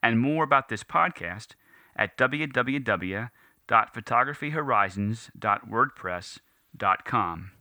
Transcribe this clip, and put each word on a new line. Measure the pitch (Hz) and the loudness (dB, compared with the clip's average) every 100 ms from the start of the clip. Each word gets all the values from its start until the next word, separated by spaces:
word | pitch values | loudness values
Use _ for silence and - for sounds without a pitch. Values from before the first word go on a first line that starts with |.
and | 117 117 | 2 2
more | 131 156 | 2 0
about | 151 139 131 | 2 2 2
this | 107 | -10
podcast | - 165 170 - 87 90 - - _ - _ - | -2 0 0 -2 -10 -10 -12 -20 _ -20 _ -2
at | 104 - | -2 2
w | 131 147 156 | 0 2 -2
w | 131 123 143 | -2 0 -2
w | 123 95 92 98 120 _ _ _ - | 0 -2 -2 -6 -8 _ _ _ 2
dot | 113 110 | 2 2
photography | 117 110 120 131 143 147 | -6 0 2 2 -2 -4
horizons | 156 143 113 101 95 101 110 - - | -4 2 2 2 0 -2 -2 -8 -4
dot | 107 101 120 | 0 0 0
wordpress | 110 139 - 92 90 - - _ _ _ - | 2 2 0 -6 -6 -8 -18 _ _ _ -2
dot | 101 92 | 2 2
com. | - 120 92 82 90 _ | 2 0 0 -2 -8 _